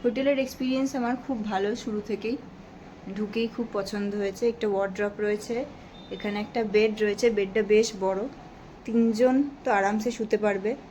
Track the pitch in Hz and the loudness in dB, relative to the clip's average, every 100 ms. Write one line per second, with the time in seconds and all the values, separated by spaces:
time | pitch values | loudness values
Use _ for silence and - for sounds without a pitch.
0 | 240 233 269 277 262 - 254 262 269 269 | 0 0 0 2 0 -4 -2 0 0 -2
1 | 240 254 - 247 208 196 202 220 - 208 | -2 -4 -4 -6 -2 -2 -2 -2 -4 -6
2 | 208 202 214 269 - - - - - - | -4 -6 -4 -6 -8 -18 -20 -20 -20 -18
3 | - 190 214 214 226 226 233 208 196 208 | -12 -6 -4 -2 -4 -4 -4 -4 -4 -4
4 | 202 208 196 190 240 233 214 196 196 190 | -4 -2 -4 0 -2 0 0 0 -2 -2
5 | 208 202 208 208 - 233 285 - - - | -4 -2 -2 -2 -2 -6 -6 -10 -18 -20
6 | - 190 208 208 208 240 214 208 220 214 | -14 -8 -4 -4 -4 -2 2 4 4 4
7 | 214 202 240 208 196 214 208 214 226 190 | 0 4 4 4 0 0 4 6 4 0
8 | 190 190 247 - - - - - - 226 | -2 0 -4 -8 -18 -20 -20 -14 0 4
9 | 226 220 254 262 285 - - 208 196 214 | 4 6 6 6 2 -2 0 2 2 2
10 | 220 233 214 214 208 196 202 269 - | -2 -2 0 2 2 0 -2 -6 -10